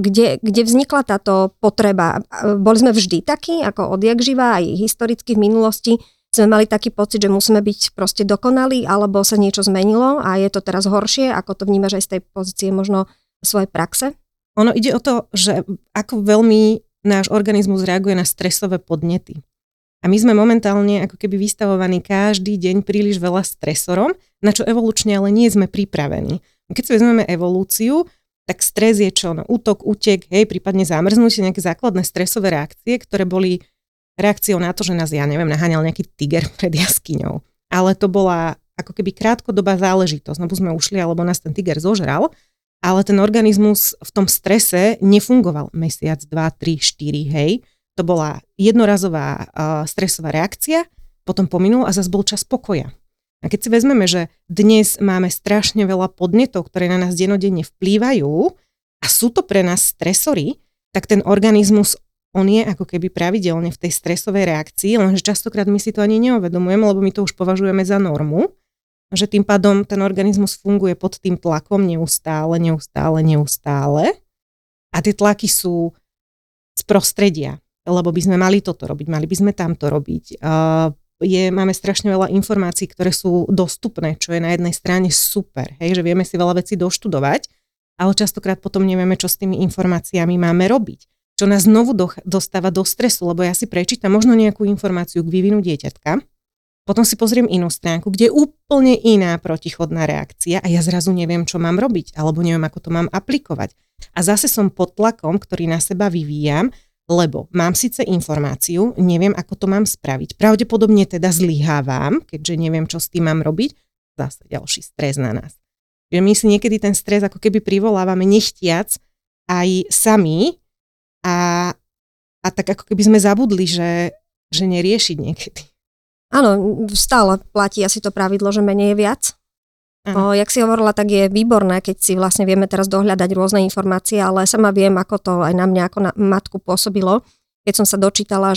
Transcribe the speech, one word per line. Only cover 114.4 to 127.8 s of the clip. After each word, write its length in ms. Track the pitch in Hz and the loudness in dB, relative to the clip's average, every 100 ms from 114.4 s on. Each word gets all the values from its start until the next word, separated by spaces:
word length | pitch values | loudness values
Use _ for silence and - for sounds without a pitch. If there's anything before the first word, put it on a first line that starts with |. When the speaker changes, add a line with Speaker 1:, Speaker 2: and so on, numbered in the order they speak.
| _ | _
Speaker 2:
ďalší 340 | 135 - - - | -12 -8 -10 -10
stres 320 | - 143 143 | -6 -6 -4
na 160 | 127 | -4
nás. 240 | 110 147 - _ _ _ _ _ | -6 -10 -20 _ _ _ _ _
Že 80 | 175 | 0
my 100 | 196 208 | 2 4
si 100 | 220 | 2
niekedy 300 | 208 226 214 | 2 0 -2
ten 160 | 202 | -2
stres 300 | 196 - 208 | -2 -2 -2
ako 160 | 196 - | -2 -2
keby 240 | 214 208 | -2 -2
privolávame 640 | 208 196 220 202 185 185 185 | -2 -2 0 0 0 0 4
nechtiac 720 | 208 190 - 180 165 - - _ _ _ _ - | 4 2 -4 -2 -2 -4 -8 _ _ _ _ -6
aj 380 | 180 180 185 185 | -2 0 0 -2
sami 720 | - 226 214 165 160 269 339 _ _ _ _ _ _ | 0 2 4 2 0 -2 -2 _ _ _ _ _ _
a, 460 | 180 175 175 175 180 - _ _ _ _ _ _ | -4 -2 0 -2 -4 -8 _ _ _ _ _ _
a 40 | 185 | -6
tak 240 | 190 190 202 | -4 -6 -6
ako 60 | - | -4
keby 100 | 196 208 | 0 4
sme 100 | 214 | 6
zabudli, 460 | 202 208 247 190 185 | 4 2 0 0 -2
že, 460 | 175 170 170 175 - _ _ _ | -2 -2 -2 -4 -8 _ _ _
že 120 | 151 190 | -4 -2
neriešiť 480 | 180 175 220 - 156 | 0 0 0 -2 -4
niekedy. 440 | 165 160 - - - _ _ _ _ _ _ | -8 -8 -12 -16 -20 _ _ _ _ _ _
Speaker 1:
Áno, 480 | - 226 202 196 208 214 - | 2 4 2 0 -2 -4 -2
stále 440 | - 254 202 190 - | 2 2 4 0 -2
platí 320 | 208 196 - | -2 -2 -2